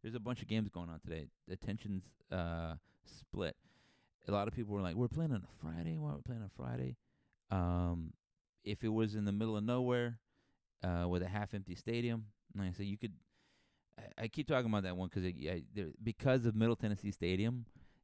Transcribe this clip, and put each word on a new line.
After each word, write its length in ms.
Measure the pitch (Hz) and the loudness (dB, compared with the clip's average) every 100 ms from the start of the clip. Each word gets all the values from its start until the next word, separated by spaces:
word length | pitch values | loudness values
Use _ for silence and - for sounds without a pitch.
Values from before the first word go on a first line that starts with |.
there's 120 | 110 | -8
a 60 | 117 | -6
bunch 200 | 110 123 | -4 -4
of 80 | 107 | 0
games 220 | 110 104 | 0 0
going 180 | 87 85 | -4 -8
on 120 | 80 | -8
today. 280 | - 80 71 _ - | -6 -6 -8 _ -12
The 80 | |
attention's, 500 | 92 - 101 104 95 90 _ - | -8 -6 -6 -4 -4 -6 _ -6
uh, 460 | 92 85 82 82 78 _ _ | -2 -2 -2 -4 -6 _ _
split. 520 | - - - 98 85 - _ _ _ _ _ _ - | -20 -20 -8 -2 -2 -4 _ _ _ _ _ _ 0
A 60 | |
lot 160 | 101 107 | 2 2
of 60 | |
people 200 | 123 104 | -2 -2
were 80 | 101 | 0
like, 120 | 90 | 0
"We're 140 | 90 120 | 2 0
playing 240 | 156 160 | 2 0
on 100 | 110 | 0
a 200 | - - | -4 -10
Friday? 360 | 156 165 165 160 | -8 -4 -4 -2
Why 140 | 151 | -4
are 40 | 143 | -6
we 60 | |
playing 200 | 117 117 | -6 -8
on 80 | 98 | -8
Friday?" 460 | - 127 120 131 120 _ _ _ _ - | -8 -6 -4 -4 -8 _ _ _ _ 0
Um, 600 | 95 87 87 87 85 80 - _ _ _ _ | 2 4 4 2 0 -4 -10 _ _ _ _
if 200 | 101 104 | -4 -2
it 40 | 113 | 2
was 260 | 110 110 | 4 4
in 100 | 107 | 2
the 80 | 101 | 2
middle 240 | 101 110 107 | 2 2 2
of 80 | |
nowhere, 560 | 110 123 123 123 120 117 _ _ _ _ _ - | 2 2 4 2 2 -4 _ _ _ _ _ -4
uh, 240 | 90 87 87 | 0 2 2
with 140 | 90 | 2
a 60 | 90 | 0
half-empty 460 | 101 104 101 92 | -2 -2 -6 -8
stadium. 520 | 90 - 117 120 113 107 - _ 98 | -8 -4 0 0 -2 -6 -16 _ -2
Like 120 | 92 | -2
I 40 | |
said, 140 | 87 101 | -2 -4
you 120 | 104 | -4
could, 140 | 117 - _ _ _ _ _ _ _ - | -6 -8 _ _ _ _ _ _ _ -18
I, 260 | 101 - | -14 -6
I 40 | 113 | -6
keep 180 | - 151 | -2 2
talking 240 | 135 117 | 2 4
about 140 | 104 | 2
that 120 | 92 90 | 2 -2
one 120 | 92 | -2
'cause 160 | 101 | 0
it, 100 | 92 85 73 | -2 -2 -2
I, 140 | 87 - | -4 -4
there, 140 | 104 85 - | -6 -6 -4
because 440 | 110 - 139 131 117 | -4 0 4 6 4
of 80 | |
Middle 220 | 110 113 117 | 6 4 4
Tennessee 340 | 107 101 101 | 2 0 -2
Stadium, 560 | - 85 92 113 123 117 - - _ | 0 2 2 2 0 -8 -16 -20 _